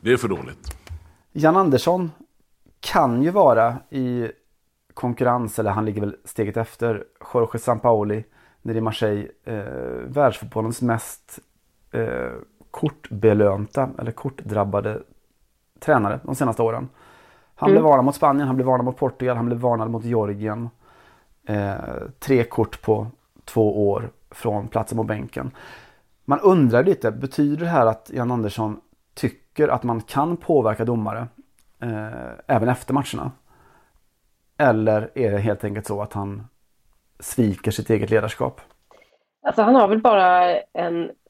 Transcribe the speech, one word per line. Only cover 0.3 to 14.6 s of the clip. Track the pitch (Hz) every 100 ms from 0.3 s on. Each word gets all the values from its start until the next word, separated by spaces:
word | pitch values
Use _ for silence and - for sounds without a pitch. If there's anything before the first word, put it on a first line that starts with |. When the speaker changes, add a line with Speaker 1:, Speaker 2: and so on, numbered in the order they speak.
| 87 64 - - - - - - _ _
Speaker 2:
Jan | 151 156 180
Andersson | 185 131 - 180 170 - - _ _ _ _ _
kan | - 190 139 120
ju | 147
vara | 196 160 113 117 123 -
i | 139 127 123 117 - _ _ _ _ _
konkurrens, | - 123 120 123 123 113 -
eller | 107
han | 98 110
ligger | 104
väl | 101 -
steget | - - 104 110
efter | 117 - 117 104 - _ -
Jorge | 123 117 120
Sampaoli | - 117 123 113 104 107 113 _ _ _
nere | 113 113
i |
Marseille, | 110 110 110 104 - -
eh, | - 110 98 65 62 87 64
världsfotbollens | 131 139 104 - 110 110 113
mest, | 123 113 - - _ - _ _ _ _ _
eh, | - 113 62 62 60 - _ _
kortbelönta | - 151 - - 107 110 107 104 98 104 - 131 135
eller | 117
kortdrabbade | - 139 - - 104